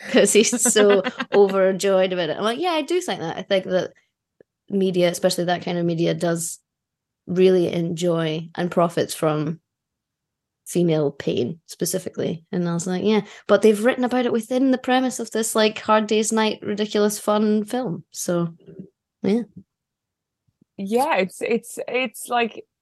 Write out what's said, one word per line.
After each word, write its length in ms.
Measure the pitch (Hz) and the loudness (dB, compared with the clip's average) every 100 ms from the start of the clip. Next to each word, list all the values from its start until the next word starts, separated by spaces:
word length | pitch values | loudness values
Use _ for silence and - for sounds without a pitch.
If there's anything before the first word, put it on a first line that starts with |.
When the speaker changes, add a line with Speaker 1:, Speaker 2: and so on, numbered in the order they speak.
Speaker 1:
<laughs> 100 | - | 0
'cause 240 | 247 196 | 4 6
he's 260 | 208 - 240 | 4 4 2
so 420 | 247 214 202 196 247 - | 2 4 6 4 2 -6
Speaker 2:
<laughs> 140 | 254 | 0
Speaker 1:
overjoyed 800 | 202 196 190 190 190 196 190 185 | 4 4 4 2 2 2 2 2
about 160 | 180 156 | 0 -4
it. 80 | - | -2
I'm 80 | |
like, 160 | 208 247 | -2 -2
"Yeah, 120 | 359 | -2
I 100 | 320 | -2
do 180 | 277 349 | 0 -2
think 200 | 339 190 | -2 -6
that." 180 | 165 - | -6 -6
I 40 | |
think 220 | 185 190 | -2 -2
that 300 | 190 180 - _ _ _ _ _ _ _ - | 0 -2 -2 _ _ _ _ _ _ _ -6
media, 420 | 196 190 180 175 | 0 0 2 2
especially 340 | 180 185 180 | 2 0 0
that 180 | 175 170 | -2 -2
kind 160 | 190 175 | -2 -2
of 80 | 170 | -2
media, 260 | 165 165 | 0 0
does 460 | 160 170 170 165 - _ _ _ _ _ _ - | 0 -2 -2 -6 -12 _ _ _ _ _ _ -4
really 460 | 180 185 185 170 | 2 4 4 2
enjoy 800 | 175 170 165 175 165 160 160 165 | -2 -4 -2 -2 0 -2 -4 -8
and 160 | - 175 | -6 -2
profits 440 | 180 170 165 - | 0 0 0 -4
from 460 | - 156 151 151 160 _ _ _ _ _ _ _ _ _ _ - | 0 0 0 -2 -6 _ _ _ _ _ _ _ _ _ _ -6
female 440 | 175 175 156 143 | 0 2 2 0
pain 480 | - - - 120 165 | -2 -4 -2 -4 -6
specifically. 800 | - - 180 185 - - - 165 _ | -14 -8 -6 -6 -6 -6 -6 -6 _
And 160 | 180 175 | -6 -4
I 60 | |
was 120 | 170 185 | -4 -4
like, 160 | 180 | -2
"Yeah," 200 | 208 214 202 - - | 0 0 -2 -6 0
but 160 | 202 | 4
they've 200 | 214 208 | 4 4
written 220 | 233 254 | 2 0
about 220 | 247 254 247 | 0 0 0
it 60 | |
within 400 | 233 220 254 262 | -2 -2 0 2
the 40 | 254 | 0
premise 420 | 254 254 254 240 | 0 0 0 -4
of 100 | 226 | -6
this, 240 | 220 226 | -4 -2
like, 240 | 226 220 220 | 2 0 0
Hard 280 | - 214 214 | 2 2 2
Day's 260 | 220 214 | 0 0
Night, 260 | 220 214 - | 0 0 -2
ridiculous, 580 | - 208 208 214 208 208 | -6 -4 -2 0 0 0
fun 460 | - 214 214 214 | 0 2 2 0
film. 400 | 208 247 233 165 - | -2 -4 -4 -8 -10
So, 440 | - - 175 170 165 - - - _ _ _ | -8 -4 -2 -2 -6 -20 -20 -20 _ _ _
yeah. 220 | 196 226 220 - - _ _ _ _ _ _ _ _ _ _ - | -2 0 -2 -14 -20 _ _ _ _ _ _ _ _ _ _ -12
Speaker 2:
Yeah, 420 | 196 233 302 233 | -2 0 2 0
it's, 220 | 190 - | -2 -4
it's, 380 | - 226 - - - | -2 -2 -4 -12 -6
it's, 420 | 247 247 - - | -4 -4 -8 -4
like, 360 | 240 233 - - _ | -2 -2 -6 -20 _